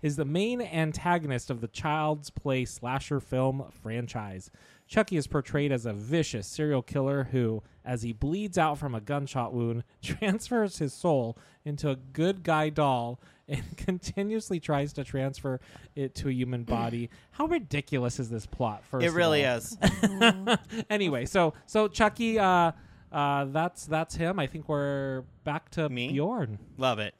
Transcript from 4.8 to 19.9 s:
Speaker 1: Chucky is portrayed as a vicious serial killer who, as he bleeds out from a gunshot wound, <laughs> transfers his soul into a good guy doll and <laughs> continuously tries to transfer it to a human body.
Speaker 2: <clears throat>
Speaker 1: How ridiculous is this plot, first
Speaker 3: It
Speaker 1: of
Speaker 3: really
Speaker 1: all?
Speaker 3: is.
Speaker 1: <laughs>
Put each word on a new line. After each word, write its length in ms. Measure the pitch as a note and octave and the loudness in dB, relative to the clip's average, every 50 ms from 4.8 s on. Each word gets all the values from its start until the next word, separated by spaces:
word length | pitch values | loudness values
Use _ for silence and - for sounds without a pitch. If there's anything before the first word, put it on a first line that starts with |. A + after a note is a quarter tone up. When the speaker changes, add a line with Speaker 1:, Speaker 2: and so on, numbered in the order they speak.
| _ | _
Speaker 1:
Chucky 300 | _ - A3 G#3+ - F#3+ | _ 2 2 2 4 2
is 100 | D#3+ C3+ | 0 0
portrayed 460 | - - D3+ C3 - - D3 C#3+ C#3+ C3+ | 0 -2 -2 -2 0 0 0 2 2 0
as 140 | B2 A2+ | 0 -2
a 80 | A#2 G#2+ | -4 -6
vicious 520 | G2+ G#2 A2+ D3 E3+ D3+ - - A2+ G2 | -6 -4 0 0 0 0 0 -2 -6 -6
serial 360 | - - - D#3 D3+ D3 C3 A#2+ | -6 -4 -2 0 2 2 0 0
killer 420 | - - C#3+ C3+ C3+ C#3 C#3+ C3+ A#2 B2 | 0 -2 0 0 0 0 0 -2 0 0
who, 300 | C3 A#2+ A2+ A2 G#2+ - - _ - _ | 2 2 2 0 -2 -6 -10 _ -16 _
as 160 | - B2+ A#2+ A2 | -6 -6 -4 -4
he 100 | A#2 A2+ | -6 -4
bleeds 460 | G#2+ - C#3 D#3+ G3+ G#3+ G#3 F3 F#3 | -2 -2 -2 0 -2 -2 -2 2 2
out 180 | E3 D#3 D3 | 2 2 2
from 180 | C#3+ D3+ C#3+ B2 | -2 -4 -4 -4
a 60 | A2+ | -4
gunshot 540 | G#2+ G#2 C#3+ C#3+ C#3 C3+ - C#3 A#2+ A2+ - | -4 -2 -2 -2 -2 -2 -2 -2 -2 -2 0
wound, 280 | A#2+ A#2+ A#2 A#2 A#2 A#2+ _ _ | 0 0 0 0 -2 -4 _ _
<laughs> 100 | _ - | _ -8
transfers 760 | - D#3+ - - G#3 F#3 A3+ - - B3 A#3 G#3+ G3+ - | -8 -6 -2 0 0 0 0 -2 -2 0 0 0 0 -2
his 160 | - E3 C#3 - | -4 -4 -4 -4
soul 460 | - - F3+ D#3+ C3+ A#2+ A2+ A#2+ - - - - _ _ | -2 0 2 2 4 2 0 -4 -8 -14 -20 -20 _ _
into 240 | D3+ D3 D3 - D3+ | -8 -6 -2 -2 -2
a 80 | C3+ | -2
good 460 | B2+ C3 C3+ C3+ D3 D#3+ F3+ G3 F#3+ E3+ | -2 -6 -12 -4 0 0 0 0 0 0
guy 260 | E3+ E3 D#3 D#3 D#3 | 2 2 2 2 2
doll 500 | D3+ D3+ D3+ C#3+ C3 B2 A#2 A#2+ B2 - - - - _ _ - | 2 2 4 4 4 2 0 -4 -6 -10 -14 -20 -20 _ _ -6
and 140 | C#3+ B2+ - - | -6 -6 -6 -6
<laughs> 60 | E3 - | -10 -6
continuously 840 | - - F#3 F3+ - - - - G3 G#3 A3 A3+ G#3+ - G3 E3+ | -2 -2 -2 -2 -4 -6 -4 -2 -2 -2 -2 -4 -2 -2 -4 -4
tries 320 | - - D#3 C#3+ C#3+ D3 - | 0 0 0 0 0 -2 -4
to 100 | - C#3 | -8 -8
transfer 540 | - - C#3 C3 C3+ C3+ - - C#3+ C3 B2+ - - - - - - _ | -4 -2 -2 -2 -2 -4 -4 -4 -4 -4 -4 -6 -12 -20 -20 -20 -16 _
it 200 | - C#3 C3 - | -6 -6 -6 -4
to 120 | - - C#3+ | -4 -4 -2
a 40 | C3 | 0
human 320 | B2+ B2+ B2 B2+ B2 A#2+ | 0 -2 -2 -2 -6 -2
body. 440 | A#2 B2 A#2 A#2 A#2 A#2 A#2+ A#2+ A#2+ - - | -2 0 0 0 0 -2 -4 -4 -6 -8 -16
Speaker 2:
<clears throat> 100 | - _ | -20 _
Speaker 1:
How 160 | _ - C#4+ | _ -2 0
ridiculous 720 | D#4+ E4+ E4 A3+ C#3+ - C#3+ C#3 - - C3+ B2 B2 A#2+ - | 0 0 0 -2 -2 -4 -4 -2 0 0 0 0 0 -2 -2
is 100 | C3 A2 | -6 -4
this 160 | A#2 A2+ G#2 | -4 -6 -8
plot, 380 | - - - B2+ A2+ G#2 G2+ - | -8 -4 -2 -2 -2 -2 -4 -10
first 200 | - - C3 B2+ | -6 -2 2 2
Speaker 3:
It 40 | E3+ | 2
Speaker 1:
of 60 | E3 | 4
Speaker 3:
really 320 | F3 F3 E3 D#3 D3 C#3+ | 4 4 6 6 4 4
Speaker 1:
all? 100 | C3 B2 | 4 2
Speaker 3:
is. 220 | A#2 A2+ - - - - | 0 -2 -8 -6 2 2
Speaker 1:
<laughs> 40 | G3 | 2